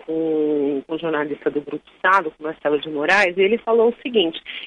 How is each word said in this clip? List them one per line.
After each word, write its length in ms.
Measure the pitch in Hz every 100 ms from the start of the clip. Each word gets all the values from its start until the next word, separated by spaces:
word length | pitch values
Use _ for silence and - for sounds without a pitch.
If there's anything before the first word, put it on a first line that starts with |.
| -
com, 800 | 160 160 156 151 147 143 139 -
com 80 |
o 60 | 156
jornalista 500 | 165 151 147 143 151
do 120 | 143
Grupo 240 | - 151 - _
Estado, 360 | 185 196 156 -
com 60 |
Marcelo 360 | 156 156 147 147
de 100 | 160
Moraes, 440 | 147 156 196 185 180
e 60 |
ele 160 | 196 226
falou 320 | - 226 233
o 120 | -
seguinte, 360 | 269 226 165 - - -